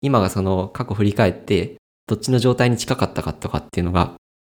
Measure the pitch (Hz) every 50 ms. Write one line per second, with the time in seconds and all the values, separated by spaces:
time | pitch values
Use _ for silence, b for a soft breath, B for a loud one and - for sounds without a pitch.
0 | - 139 139 120 98 92 - 104 95 95 95 92 92 98 - - 123 - 110 101
1 | 107 104 104 - 110 95 87 - - - 104 90 87 - - - _ _ _ _
2 | _ - 113 107 - - 127 123 110 127 123 - 127 123 120 117 - - 135 -
3 | - - - - - - - - - 135 - - - - - - 87 87 90 90
4 | - 123 - - _ _ _ _ _ _